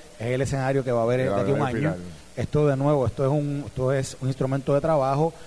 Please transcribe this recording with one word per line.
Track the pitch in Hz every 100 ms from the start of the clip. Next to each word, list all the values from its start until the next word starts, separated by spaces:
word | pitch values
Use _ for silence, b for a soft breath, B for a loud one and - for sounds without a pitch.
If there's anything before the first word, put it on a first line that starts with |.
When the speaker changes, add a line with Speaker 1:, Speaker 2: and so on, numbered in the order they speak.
| B -
Speaker 1:
es | 113
el | 127
escenario | 135 139 131 139
que | 131
va | 120
a |
haber | 113 127
Speaker 2:
Que | 131
va | 101
a |
Speaker 1:
de |
aquí | -
a |
un | 139
Speaker 2:
haber | 127 113
al | 101
Speaker 1:
año. |
Speaker 2:
final. | 90 90 76 - -
Speaker 1:
Esto, | 120 151 151
de | 135
nuevo, | 143 147 120
esto | 107
es | 135
un, | 151 147 143 143
esto | - 127
es | 139 131 -
un | 131
instrumento | 135 131 135 131
de | 143
trabajo | 160 156 131 139 165 -